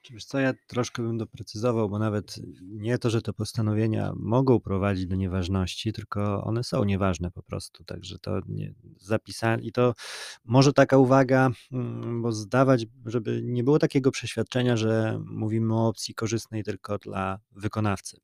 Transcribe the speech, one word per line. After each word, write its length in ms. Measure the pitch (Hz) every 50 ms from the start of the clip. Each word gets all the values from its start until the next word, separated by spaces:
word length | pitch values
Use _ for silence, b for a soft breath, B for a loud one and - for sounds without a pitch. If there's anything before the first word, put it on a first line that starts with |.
Czy 120 | _ - 123
wiesz 120 | 104 -
co, 140 | - - 139
ja 140 | 135 131 123 _ _
troszkę 360 | _ - 120 120 - _ - 117
bym 140 | 117 113
doprecyzował, 720 | 113 110 - - - 101 - - 110 110 123 117 113 110 98
bo 100 | 98 104
nawet 400 | 110 110 104 104 95 - - 110 - 90 - -
nie 360 | 90 92 107 107 104 113 123
to, 120 | - - 120
że 120 | 110 117
te 120 | - - 98
postanowienia 800 | - 110 - - - 110 107 107 107 113 110 107 104 101 98 98
mogą 440 | - - 101 113 127 139 131 123 107
prowadzić 460 | - 92 98 95 95 101 98 92 92
do 100 | 87 95
nieważności, 800 | 95 95 92 87 95 90 85 95 95 92 90 - - - 110 107
tylko 500 | - 107 _ - 101 104 104 101 101 -
one 200 | - 110 120 123
są 200 | - - 131 107
nieważne 480 | 101 98 92 101 95 90 82 90 85
po 120 | - 95 -
prostu, 400 | - 98 98 - - - - 87
także 360 | - 98 92 87 92 101 95
to 200 | - 101 98 95 95
nie, 260 | 101 104 101 101 101 95 - - - - _
zapisa-, 600 | _ 95 110 110 _ - 101 - 113 113 113 117
i 100 | 117 117
to 220 | - - 123 123 117 B B B B B B B B B _
może 280 | 110 117 135 131 143 135
taka 240 | - 139 - 135
uwaga, 540 | 135 135 123 131 135 135 127 131 131 131 131 113 B B B
mm, 500 | 131 127 120 120 117 117 117 117 117 117
bo 100 | 117 120
zdawać, 540 | 113 107 107 98 - 127 135 131 135 117 113 113 _ 131 120
żeby 360 | 113 107 123 104 117 120 117 117
nie 200 | 120 120 120 120
było 160 | 131 151 156
takiego 320 | 160 - - 143 127 135
przeświadczenia, 680 | - - - 110 - 117 107 _ - 127 123 123 120
że 440 | 110 110 110 113 110 110 110 110 107 107
mówimy 500 | 104 107 110 110 107 110 113 113 110 110
o 120 | 113 113
opcji 280 | 113 110 - - - 107
korzystnej 480 | - 113 110 117 110 - _ 110 107 101
tylko 340 | 107 101 95 - - 104
dla 420 | 101 - 104 101 98 95 95 95 101 _ _
wykonawcy. 680 | _ 101 98 104 - 113 107 104 98 - - - - _